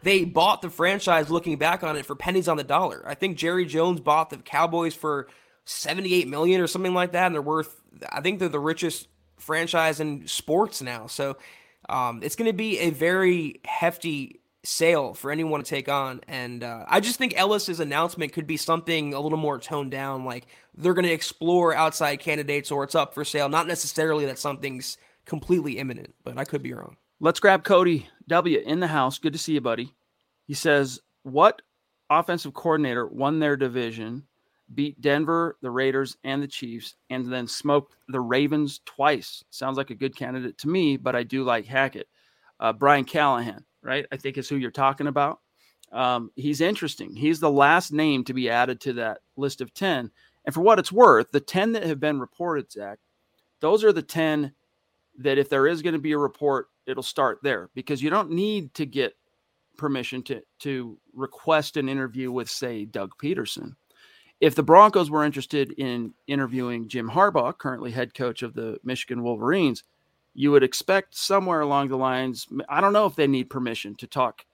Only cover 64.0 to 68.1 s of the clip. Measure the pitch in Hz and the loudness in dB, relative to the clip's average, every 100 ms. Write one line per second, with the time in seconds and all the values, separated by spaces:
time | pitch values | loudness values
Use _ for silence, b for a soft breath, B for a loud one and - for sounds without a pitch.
64 | b b b b 151 131 147 170 208 202 | b b b b 2 4 8 10 10 8
65 | 160 151 151 143 - 147 135 - 135 120 | 2 0 0 -2 -4 -2 -2 -2 -4 -4
66 | 113 - - 143 131 127 123 120 110 123 | -6 -10 -6 -2 -2 -2 -4 -4 -6 -6
67 | 113 135 202 165 123 - 143 127 120 120 | -2 4 4 4 0 -2 -8 -6 -8 -6
68 | 123 | -6